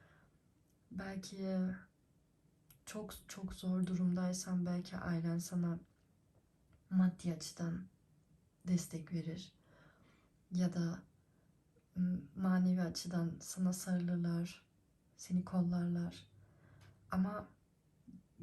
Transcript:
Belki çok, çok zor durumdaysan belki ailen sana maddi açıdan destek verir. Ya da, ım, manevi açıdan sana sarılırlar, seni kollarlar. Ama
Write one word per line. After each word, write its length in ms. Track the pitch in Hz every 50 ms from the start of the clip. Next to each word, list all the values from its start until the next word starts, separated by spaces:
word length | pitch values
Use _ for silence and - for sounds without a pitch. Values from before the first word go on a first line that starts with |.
| - - - - - _ _ _ _ _ _ _ _ _ _ _ _ -
Belki 680 | - 185 190 196 196 190 190 - 196 190 190 190 190 185 185 185 185 - - - _ _ _ _ _ _ _ _ _ _ _ _ _ _ _ - - _ -
çok, 280 | - - 214 214 202 - - - -
çok 260 | - 196 185 185 -
zor 320 | - 185 185 185 185 180
durumdaysan 800 | 180 180 175 180 180 180 180 180 180 180 185 - 185 185 180 175
belki 300 | 180 175 175 180 - 185
ailen 420 | - - 175 170 165 165 170 170 170
sana 400 | 175 - 180 180 175 170 165 170 - - _ _ _ _ _ _ _ _ _ _ _ _ _ _ _ _ - - _ -
maddi 440 | 185 185 185 180 170 - - 175 160
açıdan 500 | 156 - - - - 175 165 170 180 185 - _ _ _ _ _ _ _ _ - - _ _ _ _ -
destek 460 | 180 180 170 - - 170 165 160 -
verir. 400 | 175 160 151 160 160 185 - - - _ _ _ - - - - - _ - - - - _ _ _ _ _ -
Ya 220 | 180 180 180 175
da, 300 | - 175 170 165 175 - - - _ _ _ _ _ _ _ _ _ _ _ _ _ _ _ _ -
ım, 320 | 180 180 180 180 - - - -
manevi 460 | 190 190 185 185 180 180 180 180 180
açıdan 500 | 175 165 170 - - 175 180 170 170 170 - -
sana 320 | - - - 185 185 180
sarılırlar, 920 | 180 - - 185 180 175 175 175 175 175 170 170 170 170 175 180 - - - _ _ _ _ _ _ _ _ _ _
seni 280 | - - - 180 180 180
kollarlar. 800 | - 185 180 170 175 180 175 175 175 175 175 175 175 - - - - - - - - - - - - - - - - - - - -
Ama 380 | 185 185 190 202 208 208 202 - - _ _ _ _ _ _ _ _ _ - - - - - _ _ -